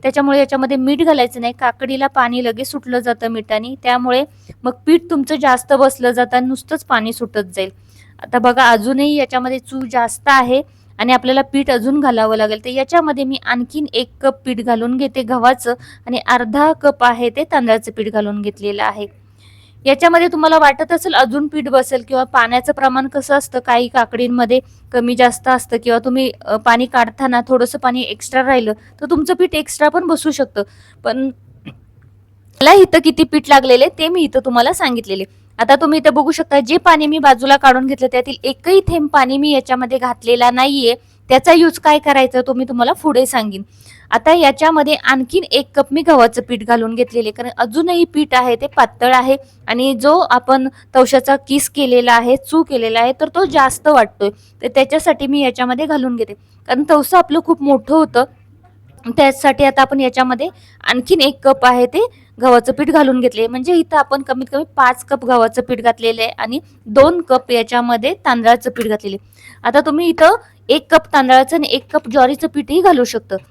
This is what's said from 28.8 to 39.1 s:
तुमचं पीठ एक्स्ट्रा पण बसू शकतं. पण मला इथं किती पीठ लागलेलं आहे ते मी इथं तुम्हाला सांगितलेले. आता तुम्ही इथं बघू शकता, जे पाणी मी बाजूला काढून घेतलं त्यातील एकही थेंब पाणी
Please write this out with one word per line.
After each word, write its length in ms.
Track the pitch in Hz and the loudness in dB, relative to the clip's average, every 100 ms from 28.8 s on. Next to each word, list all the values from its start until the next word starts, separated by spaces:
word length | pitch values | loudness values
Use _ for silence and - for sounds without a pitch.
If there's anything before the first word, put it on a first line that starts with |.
| _ _ 294 | _ _ -4
तुमचं 240 | 320 311 | -4 -2
पीठ 200 | 359 359 | 0 0
एक्स्ट्रा 340 | 302 302 - 302 | -2 -8 -2 0
पण 180 | 320 349 | 0 -2
बसू 240 | 320 311 | -4 -4
शकतं. 320 | 277 269 - 202 - _ _ | -4 -6 -6 -10 -12 _ _
पण 260 | - 240 269 - _ _ - | -6 -4 -6 -8 _ _ -20
मला 1040 | - _ _ _ _ _ _ _ _ 277 | -20 _ _ _ _ _ _ _ _ 6
इथं 260 | 392 370 330 | 6 6 4
किती 200 | 320 - | 0 0
पीठ 180 | 320 302 - | 0 -2 2
लागलेलं 360 | 277 262 247 | 2 4 2
आहे 140 | 302 - | 2 0
ते 100 | 320 | -4
मी 140 | 359 | -2
इथं 180 | 302 262 | 0 -2
तुम्हाला 280 | 262 240 247 | -2 0 0
सांगितलेले. 520 | - 320 240 220 190 190 _ _ - | 0 -4 -4 -6 -8 -8 _ _ -6
आता 180 | 226 277 | 0 2
तुम्ही 220 | 320 311 | 2 2
इथं 160 | 302 | 2
बघू 160 | 285 294 | 0 -2
शकता, 300 | 320 320 285 | -2 0 0
जे 160 | 233 339 | 2 0
पाणी 300 | 359 320 302 | 4 2 2
मी 120 | 311 | 2
बाजूला 380 | 277 254 262 277 | 4 2 2 4
काढून 300 | 269 254 262 | 4 2 0
घेतलं 220 | 269 254 | -2 -2
त्यातील 220 | 254 247 247 | -2 -4 -6
एकही 360 | 262 269 330 381 | -6 -6 2 2
थेंब 280 | 381 339 | 2 -2
पाणी 300 | 302 | 0